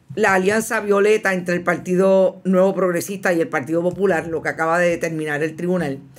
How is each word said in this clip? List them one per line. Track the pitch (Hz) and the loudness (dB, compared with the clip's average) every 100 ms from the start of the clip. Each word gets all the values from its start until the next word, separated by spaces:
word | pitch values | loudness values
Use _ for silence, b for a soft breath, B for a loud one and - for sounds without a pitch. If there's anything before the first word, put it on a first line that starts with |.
| _ | _
la | - 214 | -2 2
alianza | 190 185 214 220 226 | 2 2 0 -2 -4
violeta | 208 202 202 214 202 | 0 2 4 2 2
entre | 185 175 | -2 -2
el | 175 | -2
Partido | 175 165 185 180 190 190 185 - | -2 -2 0 2 4 4 2 0
Nuevo | - 185 190 | 0 2 2
Progresista | 190 185 170 170 196 196 | 2 0 -2 -4 -4 -2
y | 175 | 0
el | 160 | 0
Partido | 151 131 165 | -2 -2 0
Popular, | 175 180 196 165 165 | 0 0 0 0 -2
lo | 156 | -4
que | 151 | -4
acaba | 147 160 170 | -2 0 2
de | 175 | 2
determinar | 170 170 160 156 147 | 0 -2 -4 -4 -4
el | 160 156 | -4 -4
tribunal, | 175 180 156 135 - | -2 -2 -2 -6 -12